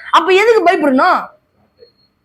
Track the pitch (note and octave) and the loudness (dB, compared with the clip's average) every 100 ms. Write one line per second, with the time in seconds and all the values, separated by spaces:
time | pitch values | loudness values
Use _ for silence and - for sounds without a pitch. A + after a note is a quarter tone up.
0 | - D4 E4+ F#4 A4 A4 E4+ F#4 D4 C4 | -4 -2 0 0 2 2 0 0 0 0
1 | F4+ C4+ - _ _ _ _ _ - _ | 0 -2 -6 _ _ _ _ _ -20 _
2 | _ _ | _ _